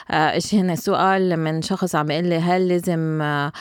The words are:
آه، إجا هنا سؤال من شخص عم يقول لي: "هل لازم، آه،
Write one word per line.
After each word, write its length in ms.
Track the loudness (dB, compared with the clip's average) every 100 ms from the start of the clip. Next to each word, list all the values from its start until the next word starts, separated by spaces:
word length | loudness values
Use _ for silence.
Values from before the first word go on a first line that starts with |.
| -4
آه، 20 |
إجا 440 | 0 2 0 0 0
هنا 160 | 2 0
سؤال 600 | 0 2 2 2 2 0
من 240 | 0 -2
شخص 340 | -4 -2 -2 -2
عم 160 | -2
يقول 140 | 0 0
لي: 100 | 0
"هل 320 | 2 2 2
لازم، 540 | 0 0 -2 0 -2
آه، 260 | -2 -2 -4 -6